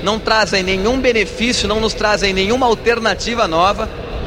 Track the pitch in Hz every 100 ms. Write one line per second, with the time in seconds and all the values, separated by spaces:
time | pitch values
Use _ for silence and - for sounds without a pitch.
0 | 185 214 220 220 202 196 185 190 202 262
1 | 254 233 196 - 226 240 202 214 220 -
2 | 214 202 196 190 190 247 247 220 147 -
3 | 220 185 - 233 202 160 180 208 220 -
4 | - -